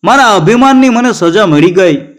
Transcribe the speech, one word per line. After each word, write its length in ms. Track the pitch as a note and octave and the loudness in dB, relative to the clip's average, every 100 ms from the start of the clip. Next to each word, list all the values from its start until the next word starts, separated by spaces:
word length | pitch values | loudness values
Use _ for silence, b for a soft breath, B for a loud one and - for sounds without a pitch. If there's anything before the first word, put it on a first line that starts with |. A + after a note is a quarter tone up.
મારા 320 | F3+ C4 B3 G3+ | 0 0 2 0
અભિમાનની 540 | D#3+ A#3+ C4+ C4 C4 | 0 0 2 2 0
મને 220 | A#3 B3 | 0 -2
સજા 340 | G#3+ E3+ F3 G3+ | -2 -2 0 0
મળી 260 | D3 F3 | 2 0
ગઈ. 260 | F3+ F#3 C#3+ - | 0 0 -2 -8